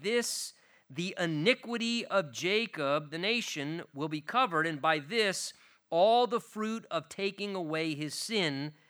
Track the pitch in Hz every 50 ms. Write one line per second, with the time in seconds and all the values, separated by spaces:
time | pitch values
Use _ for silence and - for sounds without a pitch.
0 | 143 202 233 240 233 - - - - - - _ _ _ _ _ _ - 135 143
1 | 175 190 - - 180 170 156 147 156 220 254 - - 226 240 233 226 233 233 233
2 | 208 - - 196 175 143 117 113 143 180 202 214 233 - - 160 143 139 147 156
3 | 151 143 151 165 180 208 233 240 - - - 156 139 147 160 170 - - - 139
4 | 151 160 156 151 147 - - 240 262 208 170 156 160 165 160 139 131 160 160 156
5 | 139 147 220 233 214 196 180 - - - - - - - _ _ _ - 165 165
6 | 185 220 226 240 247 214 240 226 - - - 214 214 214 226 226 - - 175 160
7 | 143 - - - 196 202 196 - 202 202 196 190 175 151 160 160 165 160 151 139
8 | 151 147 - - - - 226 214 180 151 139 135 143 151 151 _ _